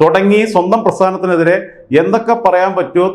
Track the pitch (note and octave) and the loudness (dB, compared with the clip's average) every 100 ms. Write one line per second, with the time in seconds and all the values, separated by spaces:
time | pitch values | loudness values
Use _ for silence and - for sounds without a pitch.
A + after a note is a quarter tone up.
0 | D#3+ F#3+ G3 G#3 A3 G3 F3+ A3+ G#3 F3 | 2 2 2 2 2 0 0 0 0 0
1 | F#3+ F#3+ F#3 E3+ E3 F#3+ - - - C#3 | 0 -2 -2 0 0 -2 -4 -16 -2 0
2 | F3+ A3 A3+ A3+ F#3+ F3+ F#3+ F3+ E3+ F3 | 2 0 0 -2 0 0 0 -2 -4 -2
3 | F#3 | 0